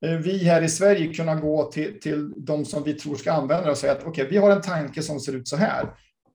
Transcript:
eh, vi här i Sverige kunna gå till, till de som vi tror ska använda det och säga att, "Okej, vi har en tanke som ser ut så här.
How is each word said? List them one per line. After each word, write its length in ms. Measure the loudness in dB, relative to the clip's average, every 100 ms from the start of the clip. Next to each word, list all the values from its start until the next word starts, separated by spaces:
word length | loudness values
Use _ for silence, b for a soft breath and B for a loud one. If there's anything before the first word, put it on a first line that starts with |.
| -4
eh, 120 | -2
vi 140 | -2 0
här 240 | 4 4
i 80 | 4
Sverige 440 | 4 4 4 2
kunna 220 | -2 -2 0
gå 280 | 0 0
till, 360 | 0 -2 -6 -6
till 340 | -4 -4 -6 -10
de 280 | -4 -4 -4
som 180 | -4
vi 100 | -4
tror 220 | -6 -6 -6
ska 160 | 0
använda 340 | 0 2 0 0
det 60 |
och 60 | 0
säga 160 | 0
att, 100 | -2
"Okej, 240 | -4 -4 0
vi 80 | 4
har 140 | 6
en 100 | 6
tanke 400 | 2 -4 -4 -6
som 180 | -6 -6
ser 160 | -6 -6
ut 120 | -4
så 80 | 0
här. 340 | 0 0 -6 b b _ _